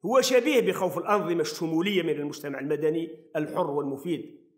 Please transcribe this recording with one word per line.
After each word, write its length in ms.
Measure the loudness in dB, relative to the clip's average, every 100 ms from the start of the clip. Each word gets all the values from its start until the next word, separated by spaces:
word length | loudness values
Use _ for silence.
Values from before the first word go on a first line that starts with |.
| 4
هو 140 | 4
شبيه 400 | 6 4 6 4
بخوف 380 | 4 0 -2 -2
الأنظمة 420 | 0 0 2 -2
الشمولية 600 | -2 -2 -2 0 0 0
من 80 | 0
المجتمع 480 | -2 -4 -8 -10 -8
المدني 720 | -4 0 0 0 -6 -12 -8 -6
الحر 340 | -4 -2 -2
والمفيد 680 | -2 -4 -6 -4 -6 -6 -18 _